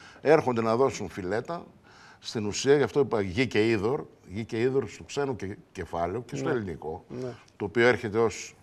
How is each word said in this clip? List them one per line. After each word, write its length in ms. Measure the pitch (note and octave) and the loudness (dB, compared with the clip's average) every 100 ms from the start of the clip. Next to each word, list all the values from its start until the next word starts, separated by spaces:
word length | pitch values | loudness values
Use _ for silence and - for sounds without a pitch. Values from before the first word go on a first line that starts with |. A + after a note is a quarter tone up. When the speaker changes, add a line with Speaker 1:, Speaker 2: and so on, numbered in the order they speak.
| - - | -20 -4
Speaker 1:
έρχονται 400 | B2+ D#3 B2+ A#2 | 4 4 4 0
να 140 | A2+ A2+ | 2 4
δώσουν 340 | C3+ G2+ G2+ | 2 0 -10
φιλέτα, 560 | - F2+ G#2+ - E3+ - - - - - - | -8 -4 -4 -4 -12 -12 -20 -20 -20 -20 -18
στην 260 | - A#2 G#2 | -10 -6 -4
ουσία, 300 | F#2 C3 D3 | -2 4 4
γι' 80 | |
αυτό 160 | B2 C#3+ | 4 2
είπα 220 | A#2+ A2+ | 0 0
γη 260 | F#2 F2 B2+ | -2 0 0
και 200 | A2 A2 | 2 4
είδωρ, 340 | A2 G#2 D3+ - - - | 2 0 -2 -6 -18 -14
γη 180 | G2 A2+ | -10 -6
και 140 | A2+ | -2
είδωρ 300 | C3 C3+ G#2+ | 0 0 -2
στο 140 | - | -10
ξένο 320 | E2 - C#3 A2 | -10 -6 -4 -4
και-, 220 | F#2+ - - | -8 -12 -14
κεφάλαιο 500 | G2 E2+ E2+ E2+ A2 B2 | -12 -8 -4 -4 -4 -8
και 100 | C#3+ | -6
στο 100 | C3+ | -2
Speaker 2:
Ναι. 60 | |
Speaker 1:
ελληνικό, 540 | B2 G2 D#2 D2+ F2+ - | -2 -4 -8 -10 -12 -12
Speaker 2:
Ναι. 220 | B2 B2+ A2+ - - | -10 -10 -12 -20 -8
Speaker 1:
το 80 | G2+ | -4
οποίο 220 | A#2+ A#2+ | 4 4
έρχεται 300 | A#2+ A2+ G#2+ | 4 0 2
ως 380 | A2+ - - - | 2 0 -14 -18